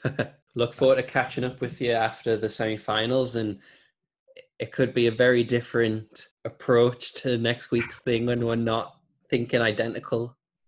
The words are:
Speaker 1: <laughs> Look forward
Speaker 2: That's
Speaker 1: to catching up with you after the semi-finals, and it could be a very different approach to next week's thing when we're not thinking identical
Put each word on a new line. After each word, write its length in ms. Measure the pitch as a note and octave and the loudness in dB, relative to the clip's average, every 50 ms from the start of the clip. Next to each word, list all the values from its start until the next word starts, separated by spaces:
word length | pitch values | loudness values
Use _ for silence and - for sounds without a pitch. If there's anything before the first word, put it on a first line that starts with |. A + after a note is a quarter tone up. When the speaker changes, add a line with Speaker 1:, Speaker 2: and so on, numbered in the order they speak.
| - | -6
Speaker 1:
<laughs> 520 | - C#3+ - A#2 - - _ _ _ _ | -6 -4 -4 -6 -8 -8 _ _ _ _
Look 180 | A#2+ A#2+ A#2 - | -2 -2 -2 0
forward 240 | - C#3 C3 C3+ B2+ | 2 4 6 6 4
Speaker 2:
That's 100 | A#2+ - | 2 0
Speaker 1:
to 60 | - | -2
catching 300 | C3+ B2 - - C#3 B2 | -2 -2 -2 -4 -6 -6
up 180 | B2+ B2+ - | -6 -6 -6
with 180 | B2+ A#2+ - - | -8 -10 -6 -4
you 100 | C3 A#2+ A#2 | -2 0 0
after 420 | A2+ A2 A2 - - - A#2+ A2+ | 2 0 0 -2 -4 -2 -2 0
the 140 | G#2 A2 G#2+ | 0 -2 -4
semi-finals, 840 | - - A2+ A2 A2 G2+ - - G#2+ A2 A2 A2+ B2+ C3 B2+ A#2+ A2 A#2 | -4 -4 -4 -4 -4 -4 -4 -4 -2 0 0 2 2 0 0 0 -2 -2
and 200 | A2 G#2+ F#2+ - - - - _ _ _ _ _ _ _ _ _ _ _ _ - - _ _ _ | -4 -4 -6 -8 -12 -20 -20 _ _ _ _ _ _ _ _ _ _ _ _ -20 -20 _ _ _
it 120 | A2+ - | -10 -8
could 220 | - - C3 A#2+ - | -2 0 0 0 2
be 140 | B2 A#2+ A#2 | 2 2 2
a 40 | |
very 320 | A2 A#2 B2 B2 B2+ A#2+ A#2 | 4 4 4 4 6 4 2
different 840 | A2+ B2 A#2+ A#2 - - A#2 A#2 A2+ A2 A2 G#2+ - - - - - _ _ _ | 2 0 -2 -2 -2 0 0 2 2 0 -2 -6 -10 -16 -20 -20 -20 _ _ _
approach 720 | A#2 - _ - - B2 A#2 A#2+ B2 B2 - - - - | -12 -12 _ 0 2 4 6 6 4 2 -2 -8 -10 -10
to 240 | - - C3 A#2+ A2+ | -6 -4 -2 -2 0
next 340 | A#2 A#2 B2 B2 - - | 0 0 -2 -2 -4 -2
week's 280 | - A#2+ A2+ - - - | -2 0 0 -2 -8 -8
thing 240 | - B2+ A#2+ A2+ A#2 | -2 -2 0 0 0
when 200 | A#2+ A#2+ A#2+ A#2 | 0 0 0 0
we're 100 | A2+ A#2 A#2 | 0 0 0
not 400 | A#2 A2+ A2+ A2+ - - - _ _ _ _ _ _ _ | 0 0 0 -2 -4 -6 -12 _ _ _ _ _ _ _
thinking 320 | C3+ A#2+ A#2+ - - A#2+ | -2 -2 0 0 0 2
identical 760 | A#2 A2 G#2 G2+ A2+ A#2 F#2+ A2+ - - C3 A2+ A#2+ A#2+ - _ _ _ _ _ _ | 2 2 2 0 -2 -2 -4 -6 -6 -4 -4 -4 -4 -6 -10 _ _ _ _ _ _